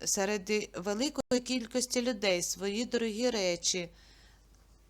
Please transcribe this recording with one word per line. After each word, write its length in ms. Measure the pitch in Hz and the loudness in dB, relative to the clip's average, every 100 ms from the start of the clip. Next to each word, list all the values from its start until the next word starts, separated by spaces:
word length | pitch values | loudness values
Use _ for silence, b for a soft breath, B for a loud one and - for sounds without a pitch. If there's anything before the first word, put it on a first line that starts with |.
| - | -2
серед 460 | 208 196 214 180 214 - 185 | 0 2 0 0 0 0 -4
великої 640 | 190 208 294 277 - 247 | -2 0 0 0 2 0
кількості 600 | 247 254 220 254 233 247 | 2 -2 0 -2 0 0
людей 420 | 240 208 202 175 | 0 0 2 2
свої 420 | 170 185 196 208 240 | 0 -2 -2 -2 0
дорогі 440 | 240 226 208 247 | 0 0 0 0
речі. 600 | 226 180 175 - 185 170 b b b b b - - - - | 2 0 2 0 -2 -4 b b b b b -20 -20 -20 -20